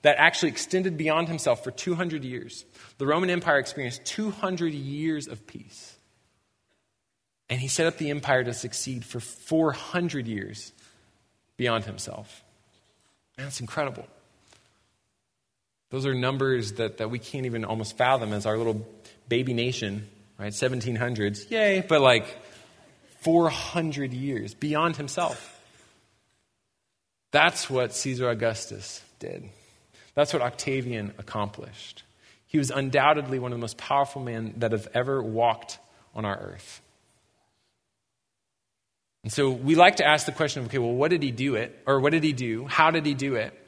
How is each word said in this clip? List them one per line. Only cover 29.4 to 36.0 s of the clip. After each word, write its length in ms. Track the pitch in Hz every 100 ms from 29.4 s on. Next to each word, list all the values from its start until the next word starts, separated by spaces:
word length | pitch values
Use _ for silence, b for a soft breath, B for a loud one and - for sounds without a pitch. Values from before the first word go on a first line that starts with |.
| 98 - b b b b b -
That's 180 | 147
what 80 | 151
Octavian 720 | 123 - - 135 123 113 101 -
accomplished. 840 | 104 110 104 - 113 107 - - _ b b b _
He 100 | 156
was 140 | 135
undoubtedly 640 | 135 135 139 139 151 135 131
one 140 | 123
of 60 | 120
the 20 |
most 160 | 117 -
powerful 420 | - 143 139 139
men 360 | 127 113 113 110
that 140 | 117
have 160 | 110 - 120
ever 260 | 127 135
walked 560 | 113 110 117 110 - - b b